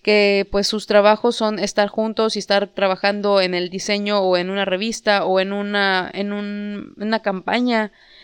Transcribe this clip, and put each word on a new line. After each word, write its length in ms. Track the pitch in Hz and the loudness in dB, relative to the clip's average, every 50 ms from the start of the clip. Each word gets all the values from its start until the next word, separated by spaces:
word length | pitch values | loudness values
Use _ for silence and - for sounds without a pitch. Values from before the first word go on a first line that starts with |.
| - | -2
Que, 440 | 208 208 208 208 202 202 196 196 196 | 2 2 4 4 4 2 0 0 -2
pues, 180 | - 202 196 - | -2 -2 -2 -2
sus 200 | 220 208 - - | -2 -4 -2 2
trabajos 480 | 208 208 202 208 214 208 - 240 233 | 4 4 6 6 4 4 2 0 0
son 240 | - 226 214 214 175 | 0 -2 -2 -2 -2
estar 300 | 190 202 - - 208 202 | -4 -2 0 0 0 0
juntos 480 | - - 220 220 208 - 220 220 - 214 | 0 -2 -4 -2 -2 0 0 0 -2 -4
y 20 | |
estar 280 | 190 - 202 202 202 190 | -2 0 0 0 0 -2
trabajando 720 | _ - 196 190 185 - - 202 202 208 202 202 202 196 | _ -2 0 0 0 0 0 -2 -2 0 0 2 4 4
en 120 | 185 180 180 | 4 2 0
el 160 | 175 180 180 | -2 -4 -4
diseño 520 | 180 190 - - 208 202 202 208 208 202 | -6 -6 -4 -4 -2 -2 -2 0 0 2
o 160 | 190 185 180 175 | 2 2 2 2
en 120 | 175 185 | 0 -2
una 140 | 196 202 196 | -2 -2 -2
revista 640 | 190 185 185 208 226 220 - - 214 202 202 160 | -2 -2 -2 -2 -4 -6 -2 0 0 2 2 2
o 160 | 175 185 190 | 2 2 2
en 100 | 190 196 | 2 0
una, 580 | 202 202 202 202 202 202 196 196 190 185 180 - - | -2 -4 -4 -2 0 0 2 2 2 0 0 -4 -6
en 180 | 190 202 202 | -6 -4 -4
un, 640 | 202 208 208 202 208 208 208 208 208 202 - - - | -4 -6 -6 -6 -8 -8 -8 -8 -10 -10 -12 -14 -12
en 120 | - 196 214 | -8 -4 -2
una 140 | 226 214 | -2 -2
campaña, 680 | 214 202 190 185 - - 196 240 247 247 240 220 214 202 - _ _ _ - - | -2 -2 -4 -4 -4 -4 -2 0 0 0 0 0 -2 -4 -8 _ _ _ -20 -20